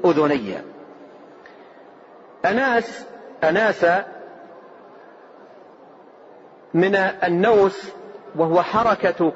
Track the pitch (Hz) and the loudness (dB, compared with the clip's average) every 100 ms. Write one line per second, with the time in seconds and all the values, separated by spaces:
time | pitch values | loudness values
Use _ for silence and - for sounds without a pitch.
0 | 180 156 147 139 101 80 - - - - | 2 2 2 0 -4 -10 -12 -20 -20 -20
1 | - - - - - - - - - - | -20 -20 -20 -20 -20 -20 -20 -20 -20 -20
2 | - - - - 180 226 269 233 226 - | -20 -20 -20 -6 -2 0 0 0 -2 -10
3 | - - - - 160 185 220 - 170 185 | -18 -20 -20 -4 0 2 0 2 2 2
4 | - - - - - - - - - - | -2 -14 -20 -20 -20 -20 -20 -20 -20 -20
5 | - - - - - - - - - - | -20 -20 -20 -20 -20 -20 -20 -20 -20 -20
6 | - - - - - - - 165 190 196 | -20 -20 -20 -20 -20 -20 -2 2 2 2
7 | 190 - 180 175 214 214 190 - - - | 0 -2 -2 2 4 6 4 0 -12 -18
8 | - - - 151 165 175 170 208 233 196 | -18 -20 -10 -4 2 2 2 0 0 2
9 | 185 170 165 | 0 0 -2